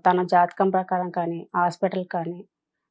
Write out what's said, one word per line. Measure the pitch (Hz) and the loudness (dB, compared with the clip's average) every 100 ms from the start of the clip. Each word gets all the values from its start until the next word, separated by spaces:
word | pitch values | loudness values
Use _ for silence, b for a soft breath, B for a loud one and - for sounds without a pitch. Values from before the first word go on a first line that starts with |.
| 185 | 2
తన | 180 | 2
జాతకం | 180 180 175 - 190 | 4 4 4 2 0
ప్రకారం | 190 185 185 180 | 0 0 -2 -2
కానీ, | 175 170 170 - 180 | -4 -4 -6 -6 0
హాస్పిటల్ | 175 170 190 185 180 | 0 0 -2 -2 -6
కానీ | 180 165 175 - _ _ _ _ | -6 -6 -10 -14 _ _ _ _